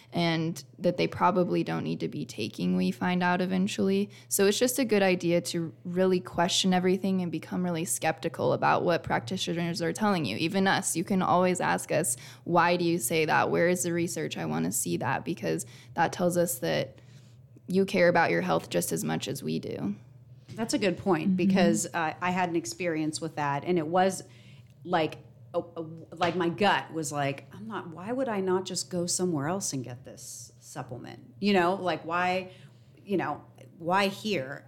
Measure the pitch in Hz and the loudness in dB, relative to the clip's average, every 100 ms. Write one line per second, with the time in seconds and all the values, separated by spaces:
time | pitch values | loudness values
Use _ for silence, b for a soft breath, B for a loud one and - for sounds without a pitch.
0 | B - 170 160 165 170 - - 180 170 | B -2 0 0 -2 -6 -12 -4 -2 0
1 | 165 - 269 180 175 175 160 165 151 165 | -2 2 2 4 2 0 -2 -2 -4 -4
2 | 160 147 139 - 110 - 180 185 180 190 | -6 -6 -10 -8 -8 -4 0 2 0 0
3 | 180 180 180 180 180 185 196 - 196 196 | 0 2 2 2 0 0 -2 0 0 2
4 | 202 B B - 196 208 254 269 240 208 | -2 B B 2 4 4 2 2 2 4
5 | 190 180 175 175 170 175 165 - 180 175 | 4 4 2 2 0 -4 -4 -8 -6 2
6 | 185 185 180 - 175 - 190 180 185 185 | 4 2 0 0 2 2 4 4 4 2
7 | 196 190 175 160 - 185 180 165 175 - | 2 0 -2 -6 -6 -4 -2 -2 -2 0
8 | 160 160 165 - 151 135 147 151 175 165 | 0 0 -4 -2 0 2 2 2 2 0
9 | - 165 - 185 - 170 170 165 165 - | 0 -4 -2 -6 -4 -2 -4 -2 -4 0
10 | 214 190 139 107 165 190 190 160 196 165 | 0 0 0 -2 0 2 2 2 0 -2
11 | 190 190 - 175 185 175 156 180 - 151 | 0 0 4 4 4 2 0 0 0 0
12 | 156 - B B - 170 170 175 170 170 | 0 -4 B B 0 4 4 4 2 0
13 | - 160 156 147 117 170 170 180 180 170 | 0 2 4 4 4 4 4 2 0 0
14 | 170 - 156 - 165 156 165 208 175 170 | -2 -4 -6 -6 -4 -2 -2 -2 -2 -2
15 | - - - 170 165 160 - B B - | -2 -2 -4 -6 -4 -4 -6 B B 0
16 | 170 - 180 175 175 - 165 170 - - | 0 2 0 2 0 -2 -2 -2 -4 -8
17 | B B B B - - - 185 190 190 | B B B B -20 -18 -2 0 2 4
18 | 175 170 160 170 180 165 - 175 175 170 | 4 6 4 2 0 -2 -2 -4 -2 -2
19 | 151 160 - - 156 160 - - - 208 | -2 -4 -4 -6 -4 -6 -6 -6 -6 -8
20 | - - - - - - 226 294 196 180 | -12 -20 -20 -20 -16 -8 -4 0 0 0
21 | 202 160 160 185 190 190 175 - - 170 | 0 0 2 2 4 6 6 4 0 -2
22 | 160 - 180 185 180 165 160 - 175 160 | -4 -2 -2 0 0 0 -4 -4 -4 -2
23 | 156 156 160 - 143 143 139 180 151 180 | -2 -4 -6 -4 -2 -2 0 0 2 4
24 | 190 185 - B B B B - 165 175 | 4 2 -10 B B B B -16 -2 0
25 | 156 - - - - - - - 160 165 | 0 -4 -18 -20 -8 -6 -6 -8 -12 -12
26 | 160 165 175 170 170 156 202 151 - 151 | -12 -2 0 2 0 2 2 2 0 -6
27 | 147 143 139 135 - - 220 196 175 160 | -4 -2 -2 -2 -10 -16 -10 -10 -10 -12
28 | 190 254 262 202 185 185 185 180 - 180 | -6 -4 -2 -2 0 0 0 -6 -4 -4
29 | 175 - 180 156 143 190 196 139 120 123 | -2 0 0 0 0 -2 -4 -4 -6 -12
30 | - 104 - - - - - 156 - - | -16 -16 -16 -16 -16 -20 -16 -12 -10 -12
31 | - - - - 202 196 170 196 180 156 | -12 -16 -18 -2 4 4 4 2 0 -2
32 | 147 175 180 185 185 B B B B - | -2 0 2 0 -4 B B B B -18
33 | - 190 143 143 - - - - 165 208 | -4 -2 -2 -6 -10 -20 -20 -10 0 2
34 | 202 196 214 185 131 143 | 2 0 -2 -2 -2 -10